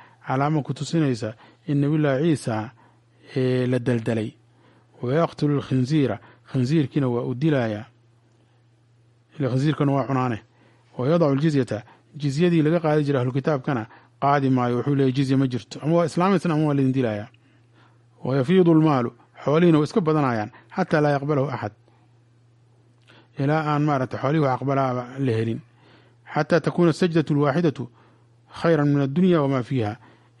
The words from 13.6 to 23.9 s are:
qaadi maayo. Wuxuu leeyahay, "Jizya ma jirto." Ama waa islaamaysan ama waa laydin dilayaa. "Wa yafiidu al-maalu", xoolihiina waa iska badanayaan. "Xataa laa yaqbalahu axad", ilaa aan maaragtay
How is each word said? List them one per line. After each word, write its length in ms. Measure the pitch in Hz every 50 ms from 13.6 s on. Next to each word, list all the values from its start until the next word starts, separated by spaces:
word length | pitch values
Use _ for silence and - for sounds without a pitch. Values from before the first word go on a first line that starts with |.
| 127 - 143 117 104 - - - - _ _ _
qaadi 280 | - 139 143 147 135 131
maayo. 260 | 131 127 123 120 123 120
Wuxuu 180 | 120 143 143
leeyahay, 180 | 139 139 131 127
"Jizya 240 | 135 139 131 135 135
ma 100 | 139 131
jirto." 320 | 123 117 - - - -
Ama 120 | - 147 165
waa 100 | 170 170
islaamaysan 460 | 147 - 170 175 190 202 175 - 180
ama 140 | 156 151 156 151
waa 60 | 143
laydin 180 | 139 135 131 131
dilayaa. 340 | 135 127 113 107 104 104 - - _ _ _ _ _ _ _ _ _ _ _ _ _ _ _ _ _ -
"Wa 120 | - 131
yafiidu 360 | 139 131 127 180 190 180 170
al-maalu", 380 | 165 156 156 156 147 131 120 117 - _ _ _ _ - -
xoolihiina 340 | - 143 160 180 175 160 147
waa 40 | 151 139
iska 140 | - 233
badanayaan. 500 | 180 156 156 156 143 131 120 110 107 117 - - - _ -
"Xataa 260 | - 185 - - 156
laa 100 | 151 147 143 139
yaqbalahu 300 | 139 147 151 139 131 147
axad", 220 | 131 - - 104 - _ _ _ _ _ _ _ _ _ _ _ _ _ _ _ _ _ _ _ _ _ _ _ _ _ _ - - - _ _ _ -
ilaa 220 | 139 139 151 160 156 151
aan 120 | 151 147 147
maaragtay 360 | 151